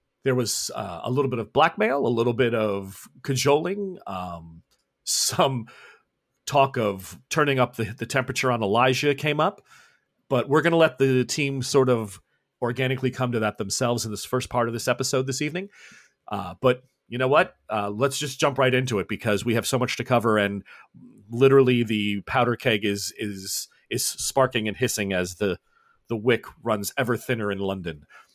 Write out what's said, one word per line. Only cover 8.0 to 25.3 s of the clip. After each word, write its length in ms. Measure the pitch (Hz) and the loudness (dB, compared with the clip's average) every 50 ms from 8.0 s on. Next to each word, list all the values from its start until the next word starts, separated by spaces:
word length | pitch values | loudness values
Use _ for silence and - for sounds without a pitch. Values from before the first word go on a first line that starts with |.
| 117 | -8
temperature 480 | 113 - 135 123 123 131 - - 131 123 | -4 -2 -2 -2 -2 -4 -2 -2 0 0
on 100 | 117 110 | 0 0
Elijah 520 | 98 101 113 127 131 131 127 - 147 143 | 2 2 4 4 4 2 2 2 0 0
came 260 | 139 - 151 147 151 | 0 -2 -2 0 2
up, 220 | 156 190 - - _ _ - - - _ _ _ _ _ _ _ _ _ | 0 0 -2 -4 _ _ -20 -20 -20 _ _ _ _ _ _ _ _ _
but 180 | 135 123 110 | 0 0 2
we're 140 | 139 135 160 | 2 2 2
gonna 160 | 156 170 165 | 4 4 6
let 220 | 165 160 156 - - | 6 4 4 4 2
the 260 | 135 135 131 127 123 | 2 4 4 4 2
team 380 | 123 - - 147 139 139 135 123 | 0 -2 -2 -2 -2 -2 -4 -4
sort 260 | - - 143 131 127 | 2 4 4 4 6
of 320 | 123 117 110 101 95 - _ _ _ _ _ _ _ _ | 4 2 0 -6 -10 -16 _ _ _ _ _ _ _ _
organically 500 | 127 120 123 127 131 127 131 131 131 127 | -6 -4 -2 -2 -2 -2 -2 0 -2 -2
come 220 | 127 - 131 123 120 | -2 -2 -2 -2 0
to 80 | 113 | 0
that 160 | 110 107 101 | 0 -2 -2
themselves 480 | - 104 98 - - 131 120 120 117 - | -4 -6 -6 -2 -2 0 0 0 -2 -2
in 60 | 113 | -6
this 160 | 104 98 - | -8 -10 -6
first 240 | - - 127 - - | -4 -4 -4 -4 -2
part 180 | - 127 117 117 | -2 -2 -2 -2
of 60 | 113 | -2
this 140 | 113 - - | -4 -2 -2
episode 380 | 123 - 131 - - 131 131 | -2 -2 -2 -2 -2 -2 -2
this 140 | 131 135 131 | -2 -4 -4
evening. 300 | 151 151 147 180 196 202 - - - - - - - _ _ _ _ - | -4 -6 -6 -6 -10 -10 -14 -20 -20 -20 -20 -20 -20 _ _ _ _ -10
Uh, 260 | 107 101 95 90 90 - | -8 -8 -8 -10 -8 0
but 240 | - 127 123 127 - _ _ _ _ _ | 2 2 2 2 -2 _ _ _ _ _
you 80 | 113 | -6
know 120 | 123 131 131 | -2 0 2
what? 260 | 139 156 190 190 - _ _ - | 4 4 2 2 -2 _ _ -6
Uh, 180 | 107 107 104 104 | -4 -4 -4 -4
let's 300 | 104 104 131 143 135 - | -2 0 0 0 0 -4
just 200 | 147 147 - - | -6 -8 -4 -2
jump 200 | - 143 135 127 | -2 0 2 2
right 160 | 135 127 123 | 2 2 2
into 240 | 127 131 127 117 98 | 2 0 0 -2 -2
it 100 | 90 - | -2 -2
because 340 | 107 92 - 117 104 98 104 | -6 -4 -2 0 0 0 0
we 120 | 120 110 | 0 0
have 120 | 117 107 | 0 0
so 120 | - - 123 | 0 0 0
much 180 | 123 120 - | 0 -2 -2
to 80 | - 123 | -6 -2
cover, 320 | - 131 120 104 113 110 | 0 0 2 2 2 2
and 280 | 107 101 98 101 101 - - - - - _ _ - - - - 104 101 101 | 2 2 0 -2 -6 -10 -12 -18 -20 -20 _ _ -20 -20 -20 -20 -20 -16 -10
literally 520 | 117 117 131 135 135 135 135 123 127 120 117 | 0 4 6 8 8 8 6 6 4 2 2
the 380 | 110 113 104 104 104 101 101 90 | 0 0 0 0 0 0 -2 -4
powder 340 | - - 131 120 120 120 | -2 0 2 2 2 0
keg 280 | - - 127 110 104 101 | 0 0 0 0 2 2
is, 280 | 104 101 101 98 - - - | 0 -2 -2 -4 -8 -8 -8
is, 500 | 113 104 101 98 95 98 - - - - _ _ _ _ | -8 -8 -8 -10 -10 -8 -8 -8 -10 -12 _ _ _ _
is 160 | 107 123 - | -6 -4 -4
sparking 600 | - - - - - - 139 131 127 - 117 107 110 | -6 -6 -6 -8 -2 2 2 2 2 2 -2 -4 -4
and 80 | 101 | -2
hissing 380 | - 127 120 - - 104 98 95 | -2 -2 -2 -2 -2 -2 -2 0
as 220 | 92 90 90 | -2 -2 -2